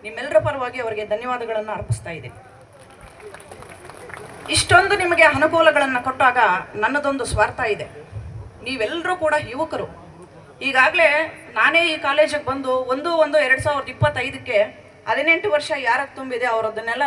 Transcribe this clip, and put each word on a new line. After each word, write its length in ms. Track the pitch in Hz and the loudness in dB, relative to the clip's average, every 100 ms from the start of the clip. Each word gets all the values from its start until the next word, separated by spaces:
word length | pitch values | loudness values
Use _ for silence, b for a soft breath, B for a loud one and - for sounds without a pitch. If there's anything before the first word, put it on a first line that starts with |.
ನಿಮ್ಮೆಲ್ಲರ 360 | 208 226 269 311 | -14 -10 0 2
ಪರವಾಗಿ 420 | 311 269 247 247 | 2 -2 -4 -6
ಅವರಿಗೆ 260 | 226 208 208 | -6 -6 -4
ಧನ್ಯವಾದಗಳನ್ನು 680 | 208 247 247 226 220 214 | -4 -2 -4 -4 -4 -4
ಅರ್ಪಿಸ್ತಾ 380 | 196 - - 175 | -6 -4 -6 -6
ಇದ್ದೀನಿ. 240 | 160 - - - - - - - - - - 427 381 - 392 - - 359 - 494 - - - - | -12 -14 -18 -20 -20 -20 -20 -20 -20 -20 -20 -20 -20 -20 -20 -20 -20 -20 -18 -16 -16 -16 -16 -4
ಇಷ್ಟೊಂದು 440 | - - 359 381 403 | -2 4 4 6 2
ನಿಮಗೆ 260 | 359 339 | 2 6
ಅನುಕೂಲಗಳನ್ನು 840 | 311 269 311 330 320 294 277 247 | 6 6 2 4 4 4 2 0
ಕೊಟ್ಟಾಗ 340 | 254 262 262 247 214 185 180 | -4 2 2 4 4 2 -4
ನನ್ನದೊಂದು 500 | 208 220 285 285 269 | -4 -2 0 -2 -2
ಸ್ವಾರ್ಥ 360 | 233 214 233 - | -2 0 0 0
ಇದೆ. 240 | 233 202 - 147 - - - - - - | -2 -2 -6 -14 -16 -14 -14 -14 -16 -14
ನೀವೆಲ್ಲರೂ 540 | 247 262 220 330 359 359 | -10 -4 -4 -4 -4 -2
ಕೂಡ 180 | 311 302 | 0 0
ಯುವಕರು, 680 | 208 254 311 269 - - - - - - - - | -2 -6 -4 -6 -8 -12 -20 -20 -20 -20 -20 -8
ಈಗಾಗ್ಲೇ 460 | 262 262 269 349 311 294 320 - - | 0 4 4 4 4 4 -2 -6 -8
ನಾನೇ 380 | 220 254 330 330 | 0 2 4 2
ಈ 40 | 311 | 0
ಕಾಲೇಜಿಗೆ 480 | 302 302 302 294 | 0 2 2 0
ಬಂದು 280 | 254 269 262 | -4 -4 -2
ಒಂದು 440 | 254 247 254 339 330 | -2 -2 -2 0 2
ಒಂದು 220 | 302 302 | 2 4
ಎರಡು 240 | 262 262 | 2 2
ಸಾವಿರದ 260 | 302 285 262 | 0 -2 -4
ಇಪ್ಪತ್ತೈದಕ್ಕೆ 1000 | 254 294 285 254 262 254 214 214 - - - - | -2 0 0 -4 -8 -2 0 0 -4 -20 -12 -4
ಹದಿನೆಂಟು 420 | 254 302 330 415 | -2 2 0 2
ವರ್ಷ 220 | 294 294 285 | 0 0 -2
ಯಾರಕ್ಕೆ 380 | 247 240 277 262 | 0 0 -2 -10
ತುಂಬಿದೆ, 300 | 262 240 247 | -8 -4 0
ಅವ್ರದನ್ನೆಲ್ಲ 560 | 226 220 214 226 254 | 0 -2 -4 -6 -2